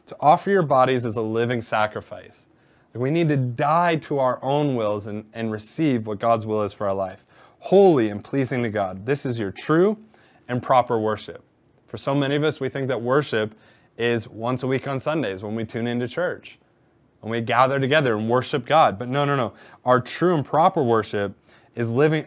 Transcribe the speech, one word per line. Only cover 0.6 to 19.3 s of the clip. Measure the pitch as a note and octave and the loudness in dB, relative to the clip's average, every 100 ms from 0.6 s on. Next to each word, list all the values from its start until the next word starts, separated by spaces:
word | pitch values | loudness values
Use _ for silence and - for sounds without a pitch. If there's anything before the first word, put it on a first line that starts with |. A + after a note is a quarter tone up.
bodies | D3+ C3+ B2+ C3 | 4 4 4 2
as | A#2+ A2+ | 0 -4
a | |
living | A2 A2+ A#2+ A#2+ | -2 0 0 -2
sacrifice." | A2 A2 G#2+ G#2+ - F#2 F2 - _ _ _ _ _ | -2 0 0 -4 -12 -18 -18 -20 _ _ _ _ _
Like, | A#2 | -6
we | C3 | -2
need | E3+ D#3+ | 0 2
to | C#3+ | 2
die | B2 A#2+ D3 E3 F3 E3 | 0 -2 0 2 2 0
to | - C#3+ | -2 0
our | B2+ A#2+ | 0 0
own | C3+ D3 D3 B2 | 0 0 2 0
wills | G#2+ G#2 G#2 | -2 -2 -6
and, | G#2 - | -10 -10
and | A2+ A2+ | -8 -6
receive | G#2+ - - D#3 A#2+ A2 | -6 -10 -2 0 0 -2
what | G#2 | -2
God's | A#2 A#2 G#2+ | 0 0 0
will | G#2+ | -2
is | G2+ | -2
for | - G2+ | -4 -4
our | |
life. | G2 F#2+ F#2+ _ _ - _ | -4 -6 -10 _ _ -20 _
"Holy | - F#3+ G3 C#3+ A2 | 2 6 8 6 2
and | G2+ | -2
pleasing | - C#3 B2+ B2+ | -4 -2 -2 -2
to | A#2 | -2
God. | G#2 F#2 F#2+ A2 | -2 -4 -6 -4
This | C#3+ C3+ | -4 -4
is | A#2 | -4
your | G2 | -4
true | - - D#3+ G3 G#3+ - _ _ _ - | -6 0 2 2 0 -10 _ _ _ -6
and | B2 | -6
proper | - C3 B2 A#2 | 2 2 4 0
worship." | G#2+ G#2 - E2 _ _ _ _ - | 0 -4 -8 -18 _ _ _ _ -16
For | A2+ | -8
so | D3 | -2
many | C#3+ C#3 C#3 | 0 0 0
of | |
us, | D3+ - | 0 -2
we | C3 | -6
think | C#3 C3 | -4 -4
that | A#2 | -4
worship | A#2+ C#3 C#3 A2+ G#2+ - - _ _ - | 2 0 2 -2 -2 -8 -20 _ _ -4
is | A#2 A#2 A2 | 0 0 -4
once | G#2 A#2 B2+ | -8 -4 -4
a | C3 | -2
week | C3+ C#3 | -4 -4
on | C3+ | -6
Sundays | D3 D#3 A2 F#2+ | -4 -4 -4 -6
when | G#2 A2+ | -6 -6
we | A2+ | -6
tune | A2+ A#2+ | -6 -4
into | A#2+ B2 | -4 -4
church, | - F3 G#2 - - _ _ _ _ _ _ | -4 -4 -6 -14 -20 _ _ _ _ _ _
when | G#2+ | -6
we | A#2 | -4
gather | A2+ A#2 C3 C#3 | 0 4 4 2
together | C3 D3+ C3 G#2+ | 2 2 2 0
and | A2 | 2
worship | B2 B2 C#3+ - | 0 0 -4 2
God. | D3+ B2 G2 | 4 4 2
But | B2 | -4
no, | C#3 | -2
no, | C#3+ | 0